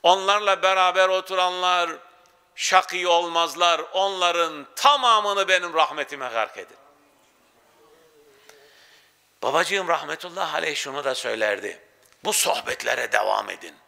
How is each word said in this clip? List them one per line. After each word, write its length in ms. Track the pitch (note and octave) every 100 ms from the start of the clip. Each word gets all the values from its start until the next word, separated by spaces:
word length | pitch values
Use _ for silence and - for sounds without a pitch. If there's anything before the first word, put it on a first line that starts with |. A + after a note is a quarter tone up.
Onlarla 600 | F3 F#3+ F#3+ G#3 G#3 F#3+
beraber 460 | F#3 F#3+ F3+ F3+ F#3
oturanlar 800 | F#3+ F#3 F#3 F3+ F3+ F3+ F3+ E3+ D#3 - _ _ _ _
şakî 540 | - - F#3 - F3+ F3+
olmazlar. 720 | E3+ F3 E3+ E3 D3 F3 D#3+ D#3
Onların 720 | F#3 G3 F#3+ F3 E3+ E3 D3+ C#3 -
tamamını 720 | C4 C#4+ B3+ G#3+ G#3 G3 F#3
benim 260 | F#3 F3
rahmetime 540 | D#3+ D3 D3+ C#3 C#3+ B2+
gark 300 | A2+ G#2+ -
edin. 180 | F2+ - _ _ _ _ _ _ _ _ _ _ A4+ A#4 A#4+ A4+ A4 G#4 - - _ _ _ _ _ _ _ _
Babacığım 460 | A#2+ D3 F3 G3 F3
rahmetullahi 680 | D#3+ D3 D#3+ F3+ E3+ F3 D#3
aleyh 200 | D#3+ C#3+
şunu 280 | C#3+ C#3
da 100 | C#3
söylerdi. 680 | B2+ A#2+ A2 G#2+ G2 G2 F2 _ _ _ _
"Bu 80 | G3
sohbetlere 800 | G#3 - - - B2+ A#2+ B2 A#2
devam 380 | G#2 G2+ G2+ G2+
edin." 240 | F#2+ E2+ -